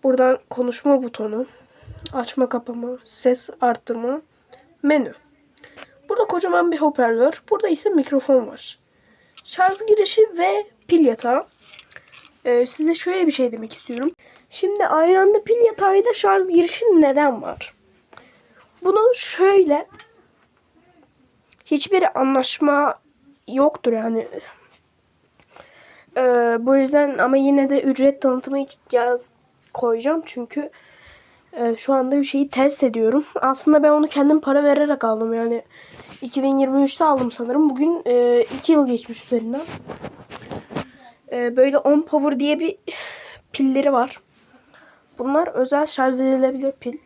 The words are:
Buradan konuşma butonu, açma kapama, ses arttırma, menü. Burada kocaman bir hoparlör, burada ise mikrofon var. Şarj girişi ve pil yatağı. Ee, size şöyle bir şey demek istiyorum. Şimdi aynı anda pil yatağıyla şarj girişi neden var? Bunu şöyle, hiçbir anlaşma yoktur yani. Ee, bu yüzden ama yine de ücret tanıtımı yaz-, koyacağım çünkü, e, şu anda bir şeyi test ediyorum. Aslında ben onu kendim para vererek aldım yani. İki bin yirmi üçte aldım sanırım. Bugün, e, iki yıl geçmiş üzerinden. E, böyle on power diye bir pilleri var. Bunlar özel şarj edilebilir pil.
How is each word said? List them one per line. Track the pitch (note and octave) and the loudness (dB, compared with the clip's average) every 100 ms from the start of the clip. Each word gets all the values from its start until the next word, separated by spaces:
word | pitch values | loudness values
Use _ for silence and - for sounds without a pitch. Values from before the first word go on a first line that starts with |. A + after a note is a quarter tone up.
Buradan | C4+ B3+ B3+ C4 _ | 0 2 2 0 _
konuşma | - B3 A#3 C#4+ C#4 | -6 -6 -4 0 0
butonu, | B3 - G#3+ G#3+ C4 _ _ _ - - - | 0 -10 -8 -8 -10 _ _ _ -20 -16 -12
açma | C4+ A#3 - B3+ | -10 -8 -4 -2
kapama, | B3 A#3+ A#3 A#3+ B3+ | -4 -8 -12 -10 -12
ses | - - B3+ B3 - - | -16 -4 -2 -2 -6 -2
arttırma, | - - - A#3 A#3 C#4+ - _ _ - _ _ | -2 -2 -6 -8 -6 -8 -12 _ _ -20 _ _
menü. | C#4+ D4+ G3+ - _ _ _ _ - - - _ _ | 0 0 0 -10 _ _ _ _ -20 -20 -20 _ _
Burada | G#4+ | -4
kocaman | G#4+ F4 F#4+ F4 F4 | -2 -2 -2 0 0
bir | D#4+ | 0
hoparlör, | D4+ D4 A#3+ A3+ C4 E4 - | -2 0 0 2 0 0 -4
burada | G#4 A4 | -2 0
ise | D#4 G#4+ | -2 0
mikrofon | F4+ C4 C#4 C4+ C4 G#3+ | 0 0 -2 2 0 0
var. | - - - _ _ _ _ _ - | -14 -18 -20 _ _ _ _ _ -20
Şarj | - - F#4 G4 A4 | -16 -2 0 0 0
girişi | G#4+ G4 - A4 E4+ | 2 2 2 2 2
ve | F4+ G4+ G#4 _ - | -2 -2 -6 _ 0
pil | E4+ C#4+ | 4 4
yatağı. | A3+ A#3+ C4 - _ _ - - - _ - - _ | 2 0 -2 -2 _ _ -20 -20 -20 _ -20 -20 _
Ee, | B3+ A#3+ B3 | 0 0 0
size | - D#4 | -2 -2
şöyle | E4 - F#4 E4+ | -2 -2 0 0
bir | |
şey | C#4+ B3 | 0 -2
demek | A3+ A3 | -4 -14
istiyorum. | - - A#3 C#4 - _ _ _ | -16 -14 -6 -6 -8 _ _ _
Şimdi | - F#4+ G#4 G4 | -6 -4 -2 0
aynı | D#4 E4 F#4 | 2 4 4
anda | G4 G#4 | 4 2
pil | G#4 A#4+ A#4 | 2 2 2
yatağıyla | G#4+ F#4+ G4 A#4 | 2 2 2 2
şarj | - G4+ G4 F#4 | 0 2 2 2
girişi | E4+ E4+ - | 2 2 0
neden | A#4 F4+ D4 C#4 D4 A#3 | 4 6 6 4 2 0
var? | - - - _ _ _ _ - - _ _ _ _ _ | -8 -12 -16 _ _ _ _ -20 -20 _ _ _ _ _
Bunu | F4+ G4 A4+ | -2 2 2
şöyle, | B4 - - F#4+ G4+ E4+ D4 F#4 - - _ _ _ _ _ _ D#4+ _ _ _ _ _ _ _ _ | 2 -6 2 4 4 4 0 -2 -18 -20 _ _ _ _ _ _ _ _ _ _ _ _ _ _ _
hiçbir | _ D4+ - F#4+ F4+ - | _ -4 0 0 0 0
anlaşma | C4+ C4+ C4 - D4 C#4+ C#4+ - _ _ _ _ - | 0 0 -2 -2 0 2 0 -4 _ _ _ _ -10
yoktur | C4 D4 D4+ B3 | 0 0 0 -4
yani. | A3+ A3+ A3+ A3+ - - - _ _ _ _ _ _ _ _ _ - - _ - - _ - | -4 -4 -6 -8 -14 -18 -20 _ _ _ _ _ _ _ _ _ -20 -20 _ -20 -20 _ -2
Ee, | B3+ A#3+ A#3 A#3 | 2 2 2 0
bu | A#3+ C4+ | 2 2
yüzden | C4+ D4 C#4+ C4 | 4 2 0 0
ama | B3+ C4+ | 2 2
yine | C#4 C#4 C4+ | 2 2 2
de | C#4 | 0
ücret | C4+ C4 C4+ C#4 | 0 2 2 2
tanıtımı | C4+ B3+ C4 C#4 C#4 _ _ | -2 -2 -4 -6 -6 _ _
yaz-, | B3 A#3+ B3 - _ _ _ _ | -2 0 -2 -6 _ _ _ _
koyacağım | - A#3+ A#3 B3+ D#4+ D#4+ | -6 -2 -2 -2 -4 -6
çünkü, | - A#3 - D4 - _ _ - - _ _ _ | -12 -10 -8 -10 -14 _ _ -20 -20 _ _ _
e, | E4+ A#3+ A3+ | -6 -4 -4
şu | - | 0
anda | C4+ B3+ C#4+ | 0 2 0
bir | |
şeyi | C#4 C#4 C#4 | 0 -2 -4
test | B3 C#4 C#4 | 2 0 2
ediyorum. | C4 A3+ A3 C4 D4 | -2 0 0 0 -2
Aslında | - C4 C4+ - D4+ | -4 -2 0 2 4
ben | D4+ | 4
onu | D4+ D4+ | 4 2
kendim | C#4+ C#4+ D#4 | 2 2 2
para | C#4+ C#4 | 2 2
vererek | C#4+ C#4+ D4 C#4 | 2 2 0 0
aldım | A3+ A3 A3+ | -2 -2 -2
yani. | A3+ A#3 A#3 - - - - - - | -4 -4 -4 -8 -20 -20 -20 -20 -16
İki | B3+ C#4 | -8 -4
bin | C4+ C4+ | 0 0
yirmi | C4+ C4+ | 2 2
üçte | C#4 - | 0 2
aldım | D#4+ C#4 B3 | 2 2 -2
sanırım. | - A#3 C4 D#4 | -6 -4 2 2
Bugün, | B3+ D#4 E4+ - | 2 -2 0 0
e, | B3 A#3+ A#3+ A#3+ C4+ | 2 2 2 0 -4
iki | - | 2
yıl | D#4 C4+ | 2 2
geçmiş | A#3 - A3+ | -2 -6 -18
üzerinden. | - A#3+ A3+ C4 E4 - - - - - - - - - - G#3+ - - - _ - | -4 -4 -4 -10 -10 -16 -16 -16 -16 -18 -20 -20 -16 -16 -10 -12 -12 -18 -20 _ -10
E, | B3 A#3+ B3 | -6 -4 2
böyle | C4+ C4+ | 2 4
on | C#4 D4 | 2 2
power | D#4+ D4+ C#4+ C#4 | 2 0 0 -2
diye | C#4+ D4+ | -2 -2
bir | E4 - - - - - - - _ | -4 -8 -14 -14 -16 -18 -20 -20 _
pilleri | - C4+ C4 C#4 | -4 0 2 2
var. | C4 B3+ - _ _ _ _ _ - - _ _ _ | 0 -2 -6 _ _ _ _ _ -20 -20 _ _ _
Bunlar | B3+ C#4+ F4 | -2 -2 -2
özel | - B3+ C#4+ D4+ | -2 -2 0 -2
şarj | - C4 | -2 -2
edilebilir | B3+ C4 C4 C4 C4 C4+ | 0 0 2 0 0 -6
pil. | C4+ B3 C#4+ | -6 -12 -12